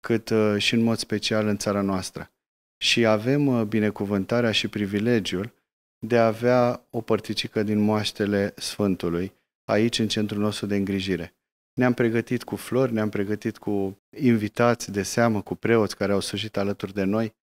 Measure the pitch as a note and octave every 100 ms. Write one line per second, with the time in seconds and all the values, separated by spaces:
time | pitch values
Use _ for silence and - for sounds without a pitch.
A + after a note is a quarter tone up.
0 | - A#2 - A2 G#2+ G#2 - A#2 A2+ A2+
1 | - G#2+ - A2 G#2+ G2+ - G2+ G2 F#2+
2 | F#2 - D#2+ _ _ _ _ _ - -
3 | A2+ G#2+ A2+ C#3+ C#3+ B2 G#2+ A2 G#2+ G2+
4 | G2+ G2+ F#2 A#2+ A#2 G#2 A2 G#2 G2+ G2+
5 | A2+ A#2+ F#2 F2+ A2 _ _ _ _ _
6 | A2 A#2+ A2+ G#2+ A#2+ B2 A#2+ A#2+ _ A#2+
7 | - G#2+ - G#2+ - - G#2 G#2+ G#2 G#2+
8 | G#2 - G2+ G2+ G2+ - - - G2+ F2+
9 | F2 E2+ F#2 _ _ _ - G#2+ A#2 -
10 | A2 A2+ G#2+ G#2 G#2 G2+ G#2+ G2+ G2 G2
11 | F#2+ F2+ E2 _ _ _ _ - B2 A#2+
12 | A#2+ A#2 A#2 A#2+ - G2+ - A#2+ C3 A2+
13 | G#2+ G2+ G2+ G#2 A2+ G#2+ - G2+ G2 G2
14 | _ - C3 A#2 G#2 - A#2+ A#2 - G2+
15 | F#2+ - A#2 G#2+ - F2+ A2 A2+ G2+ -
16 | G2 G2+ - G2+ G#2+ - G2 G2+ G2 G2
17 | F#2+ G#2 A2+ _